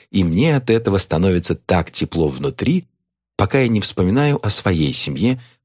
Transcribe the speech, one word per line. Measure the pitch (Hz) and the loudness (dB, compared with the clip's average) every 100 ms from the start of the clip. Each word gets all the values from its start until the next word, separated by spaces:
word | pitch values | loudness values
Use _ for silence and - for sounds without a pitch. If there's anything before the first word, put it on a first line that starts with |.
| _ | _
и | 101 | 0
мне | 85 82 160 143 | 0 2 2 2
от | 123 | 2
этого | 113 113 98 | 0 2 -2
становится | - 80 95 90 - 80 | 0 0 2 0 -2 -4
так | - 92 80 | 0 -2 -2
тепло | - 78 85 76 | -6 -4 -2 -2
внутри, | 65 71 - 131 180 - _ _ _ _ - | -2 -6 -4 0 0 -2 _ _ _ _ -4
пока | 104 139 | 0 2
я | 123 | 2
не | 107 | 0
вспоминаю | - - 90 123 147 139 | -2 -2 0 2 2 0
о | 107 | -2
своей | - 101 85 71 | -4 -2 0 0
семье, | - - 69 110 131 - _ | -2 -6 -2 -2 -2 -8 _